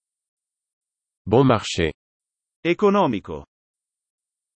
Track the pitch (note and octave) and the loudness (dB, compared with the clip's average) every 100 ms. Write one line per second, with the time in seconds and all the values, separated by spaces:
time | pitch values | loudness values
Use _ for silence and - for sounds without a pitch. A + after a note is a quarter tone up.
0 | _ _ _ _ _ _ _ _ _ _ | _ _ _ _ _ _ _ _ _ _
1 | _ _ - A#2 C3+ A2 - - E2 - | _ _ 0 2 4 2 -2 -4 -4 -6
2 | _ _ _ _ _ _ E3 F3 G3+ G3+ | _ _ _ _ _ _ -4 0 2 2
3 | D#3 G2+ - D2+ - _ _ _ _ _ | 0 -2 -8 -14 -16 _ _ _ _ _
4 | _ _ _ _ _ | _ _ _ _ _